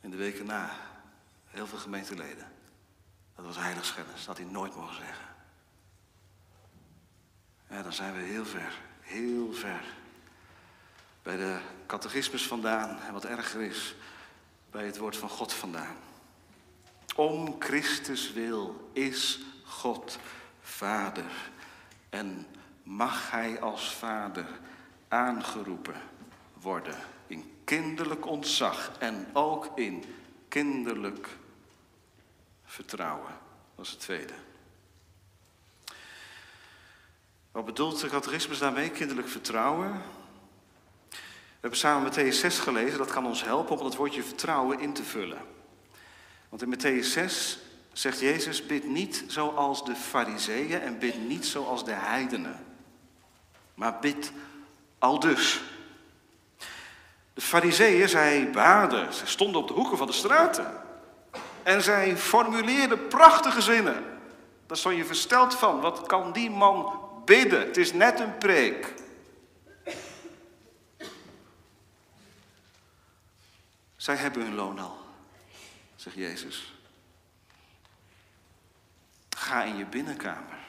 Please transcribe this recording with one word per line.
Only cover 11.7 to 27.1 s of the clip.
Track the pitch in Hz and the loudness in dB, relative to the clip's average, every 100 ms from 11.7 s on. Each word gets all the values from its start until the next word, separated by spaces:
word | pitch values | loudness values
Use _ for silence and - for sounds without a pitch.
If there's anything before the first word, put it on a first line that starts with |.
| - - | -18 -10
catechismus | 107 110 131 131 127 - | -10 -6 -6 -4 -4 -6
vandaan | 120 113 110 110 107 | -4 -2 -2 -4 -10
en | - | -12
wat | 101 | -12
erger | 110 120 113 110 | -10 -8 -8 -6
is, | 110 110 - - - - - - _ _ _ | -8 -8 -10 -12 -20 -20 -20 -20 _ _ _
bij | 104 104 | -10 -10
het | 104 | -8
woord | 107 98 | -8 -8
van | 104 | -10
God | - 113 | -8 -8
vandaan. | - 95 82 71 - - - - _ _ - _ _ - - - - | -8 -8 -10 -10 -14 -20 -20 -20 _ _ -20 _ _ -20 -20 -12 0
Om | 151 156 160 - | 0 0 -8 -8
Christus | - 143 143 - - 127 98 | -4 -2 -2 -4 -4 -8 -6
wil | 104 117 113 95 - - | -6 -6 -4 -6 -12 -10
is | - 135 131 - - - - | -6 -4 -2 -4 -4 -8 -20
God | - - 123 117 - - - - - - | -18 -8 -6 -6 -8 -14 -14 -18 -20 -20
Vader | - - 98 107 98 95 85 - - - - - - - _ | -18 -10 -4 -2 -4 -8 -10 -12 -14 -18 -20 -20 -20 -20 _
en | 98 104 90 85 - - - | -10 -8 -10 -14 -20 -20 -20
mag | - 98 120 - - | -14 -4 -4 -4 -6
hij | 117 113 113 | -4 -4 -4
als | 117 104 - | -6 -6 -8
Vader | - 113 107 104 90 80 - - - - - _ | -8 -8 -6 -6 -8 -12 -14 -18 -20 -20 -20 _
aangeroepen | 117 123 120 - 110 98 90 - - - - - - - | 0 0 -2 -6 -8 -8 -10 -10 -12 -14 -20 -20 -20 -20
worden | - 90 90 78 78 - | -14 -6 -6 -6 -12 -14